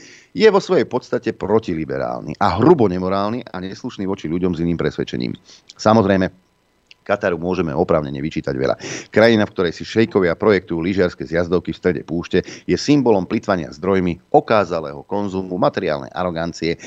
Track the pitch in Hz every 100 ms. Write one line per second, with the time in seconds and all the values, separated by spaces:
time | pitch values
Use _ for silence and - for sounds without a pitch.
0 | - - _ - 214 190 - 175 110 127
1 | - 123 113 - 95 110 101 80 69 67
2 | 62 62 53 - 101 92 131 170 104 92
3 | 92 98 104 120 - 92 92 104 127 107
4 | 95 95 76 87 90 80 85 80 76 -
5 | 65 62 60 - - - - - 107 113
6 | 98 95 92 - _ _ _ _ _ _
7 | - 101 101 82 90 90 82 69 87 82
8 | 71 69 76 78 69 65 65 - - -
9 | - 107 113 110 104 - 87 - 82 110
10 | 113 104 87 80 104 95 - 82 87 95
11 | 90 - 69 82 85 87 85 - 92 78
12 | - 85 - 90 - - - 90 - 147
13 | 123 101 90 110 104 90 65 71 92 95
14 | 90 82 _ - - 110 85 87 73 71
15 | - 101 101 95 92 92 143 - 87 71
16 | 64 80 90 80 85 - 82 82